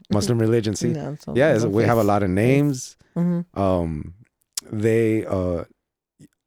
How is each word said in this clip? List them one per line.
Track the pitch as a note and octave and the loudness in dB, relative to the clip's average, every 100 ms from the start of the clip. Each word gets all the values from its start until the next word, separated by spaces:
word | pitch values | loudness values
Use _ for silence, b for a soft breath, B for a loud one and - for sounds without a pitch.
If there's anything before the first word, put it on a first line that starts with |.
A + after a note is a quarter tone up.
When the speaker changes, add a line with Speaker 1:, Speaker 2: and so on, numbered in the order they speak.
| - | -4
Speaker 1:
Muslim | - G3 A#2 | -2 0 0
religion, | A2 A#2 G#2+ G2+ | 2 2 0 -2
see? | - | -4
Speaker 2:
Yeah, | D3+ C#3+ D3 | -4 -6 -10
so | - A#2+ | -6 0
Speaker 1:
Yeah, | D3+ | 2
Speaker 2:
Muslim | A2+ A2+ | 2 0
Speaker 1:
we | G2+ | 2
have | A2 A#2 | 2 4
a | |
Speaker 2:
faith. | G#2 | 2
Speaker 1:
lot | G2+ | 2
of | G2+ | 2
Speaker 2:
Faith. | F#2 | 2
Speaker 1:
names. | A#2 C#3 D3 C3 - - _ - | 2 4 2 -2 -8 -18 _ -4
Speaker 2:
Ujú. | F3 F3 E3+ | -2 -2 -6
Speaker 1:
Um, | - G2 F#2 E2 D#2 E2 F#2 _ _ _ - - | -2 0 0 -2 -4 -10 -16 _ _ _ -16 -10
they, | A2 A2 A2+ A2+ A2 F#2+ | -2 2 2 2 0 -2
uh, | F#2+ F2+ E2+ - _ _ _ _ _ - _ | -2 -2 -4 -6 _ _ _ _ _ -20 _